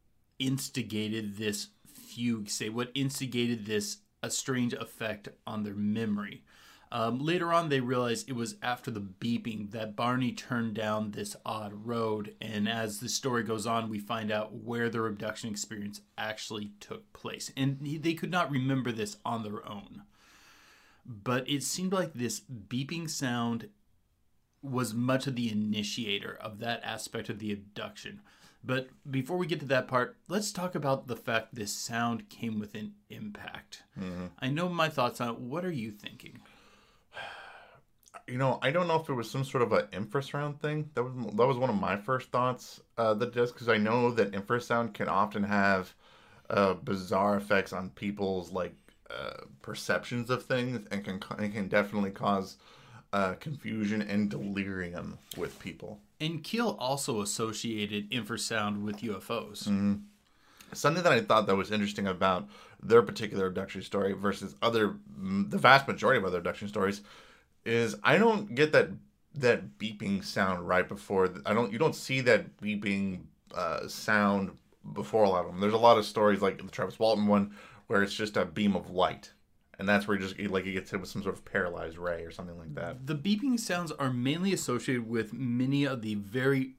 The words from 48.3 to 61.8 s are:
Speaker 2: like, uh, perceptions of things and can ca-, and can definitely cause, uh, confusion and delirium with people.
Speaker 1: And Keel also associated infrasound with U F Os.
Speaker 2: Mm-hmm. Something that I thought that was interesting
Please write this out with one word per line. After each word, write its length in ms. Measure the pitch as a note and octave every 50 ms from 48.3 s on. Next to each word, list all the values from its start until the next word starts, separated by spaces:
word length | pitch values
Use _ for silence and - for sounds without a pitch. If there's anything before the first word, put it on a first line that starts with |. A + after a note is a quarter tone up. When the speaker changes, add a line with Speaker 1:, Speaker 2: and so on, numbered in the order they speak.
| F#2+ F#2 E2+ E2+
Speaker 2:
like, 240 | F#2 F#2 F2 E2+ - - _ - - _ - -
uh, 320 | A1+ C2 C#2 - - - - - - -
perceptions 720 | - A2 G#2+ - - - F#2+ F2+ - - B2+ A#2+ A#2 A#2
of 120 | B2+ A#2 -
things 420 | - C3+ B2 B2 B2+ B2 A2+ G#2 -
and 140 | G2+ G2+ G2+
can 160 | G2+ F#2 G2
ca-, 160 | - - -
and 160 | - G#2+ G#2
can 160 | G#2 A2+ G2 F#2
definitely 440 | G#2+ G#2 G2+ G#2 G#2+ G#2 G2 G2
cause, 440 | G2 - A#2 G#2 G2+ G2 F#2+ F#2 - - - - - - - - - - - _
uh, 220 | - G2+ G2 F#2 F#2
confusion 640 | - - D#3+ C#3+ - - A2 A2 A2 G#2+ G2+ A2 G#2+
and 300 | G#2 G#2 G2+ G#2 G#2+ G2+
delirium 880 | G#2 G2+ G2+ G2+ G2 G2 G2 G2 F#2+ F#2 F2+ F2 F2 E2+ E2+ - - - - - -
with 240 | - E2+ D2 - -
people. 400 | - F#2 D#2+ - - G#2 G#2 - - _ _ -
Speaker 1:
And 240 | D#3 D#3+ E3+ D3
Keel 340 | - - - A3+ A#3+ G#3 - -
also 420 | B2 B2+ C#3 C#3 - - B2 G#2
associated 920 | G2+ G#2 - - A#2 A2 G#2+ G#2 - A#2+ A2 G#2+ G#2 G2+ G#2+ G#2 G2+ -
infrasound 720 | C3 B2 A2 G#2 A2+ A2 - - A#2 A2 G#2 G#2 G#2 G2+
with 200 | G#2 G#2+ G#2 -
U 140 | A#2+ A2+ G2+
F 140 | F#2 - -
Os. 340 | A#2 A2 - G#2 G#2 - -
Speaker 2:
Mm-hmm. 320 | G#2+ G2+ G2 G2+ G2+ G2+ G2+ - - _ _ _ _ _ _ _ _ _ - - -
Something 300 | - - - C#3+ D#3+ F3+
that 100 | E3+ E3+
I 80 | C#3 A#2
thought 260 | G#2 - A#2 A2 G#2
that 100 | G2 G2
was 140 | G2 F#2 G2+
interesting 360 | G#2+ G#2